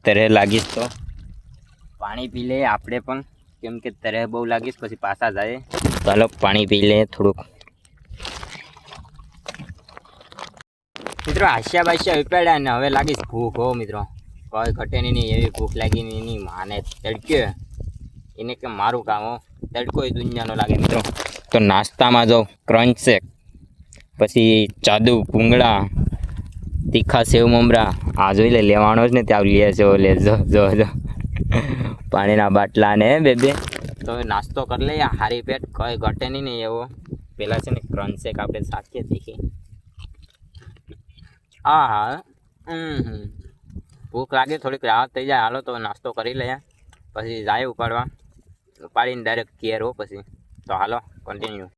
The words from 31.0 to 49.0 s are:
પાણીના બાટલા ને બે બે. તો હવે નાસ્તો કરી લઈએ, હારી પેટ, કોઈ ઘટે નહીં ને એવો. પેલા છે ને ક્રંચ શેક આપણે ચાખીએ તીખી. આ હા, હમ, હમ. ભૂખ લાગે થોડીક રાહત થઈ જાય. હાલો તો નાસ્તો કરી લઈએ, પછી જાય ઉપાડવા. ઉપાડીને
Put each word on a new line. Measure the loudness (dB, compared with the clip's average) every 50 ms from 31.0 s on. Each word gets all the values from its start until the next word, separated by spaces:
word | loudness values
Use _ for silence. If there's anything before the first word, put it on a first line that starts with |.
| -8 -8 -8 -8 -6 -6 -4 -4 -2 0 0 0 0 -2 -4 -4 -6 -6 -8 -10 -6 -2
પાણીના | 0 0 2 4 4 4 4 4
બાટલા | 4 2 2 2 2 2 4 4 4
ને | 4 4 4 4 4 4
બે | 4 4
બે. | 4 2 0 0 -2 -6 -8 -10 -10 -10 -12 -12 -10 -8
તો | -8
હવે | -6 -6 -4
નાસ્તો | -4 -4 -4 -4 -6 -8 -8 -6
કરી | -6 -4 -4 -4 -4
લઈએ, | -2 -2 -2 -2 0 -2
હારી | -2 -2 -2 -4 -4
પેટ, | -6 -6 -6 -8 -12 -8
કોઈ | -6 -6 -4 -4
ઘટે | -4 -4 -4 -4 -4 -6 -8
નહીં | -6 -8 -8
ને | -8 -8 -6
એવો. | -6 -6 -6 -8 -10 -12 -14 -20 -16 -16 -16 -16 -16 -20 -12
પેલા | -10 -6 -4 -4 -4 -2
છે | -4
ને | -6 -6 -6 -8
ક્રંચ | -8 -6 -6 -8 -8 -8 -10
શેક | -10 -8 -8
આપણે | -8 -8 -6 -8 -8 -8
ચાખીએ | -10 -12 -12 _ _ -14 -6
તીખી. | -6 -8 -8 -8 -16 -12 -10 -10 -10 -10 -12 -20 -20 -20 -20 _ _ _ -20 -20 -20 -20 _ -20 _ _ _ _ _ _ -20 -20 -20 -20 _ _ _ -20 _ _ _ -20 -20 -20 -20 _ _ _ _ _ _ -2
આ | 0 2 2 2
હા, | 2 0 -2 -2 -4 -6 -8 -12 _ _ _ _ _ _ _ _
હમ, | -12 -10 -10 -8 -8 -6 -6 -6
હમ. | -8 -8 -12 -14 -16 -16 -18 -20 -20 _ _ _ _ -20 -20 -20 _ _ _ -20 -12
ભૂખ | -10 -10 -8 _ -2
લાગે | -2 -2 -2 -4 -6
થોડીક | -6 -8 -8 -4 -2
રાહત | 0 0 0 0 -2 _
થઈ | -8 -4
જાય. | -2 0 0 0
હાલો | -2 -4 -6
તો | -8 -8 -10 -8
નાસ્તો | -8 -8 -10 -8 _ -10 -8
કરી | -6 -8 -6 -6 -6
લઈએ, | -6 -6 -8 -10 _ _ _ _ _ -20 _ _ _ _
પછી | -12 -12 -10 -10 -10 -8 -4
જાય | -2 -2 -2 -2 -6 -6
ઉપાડવા. | -6 -6 -4 -4 -4 -6 -6 -10 _ _ _ _ _ _ _ -20 _ _ _ _ _ -20
ઉપાડીને | -6 _ -2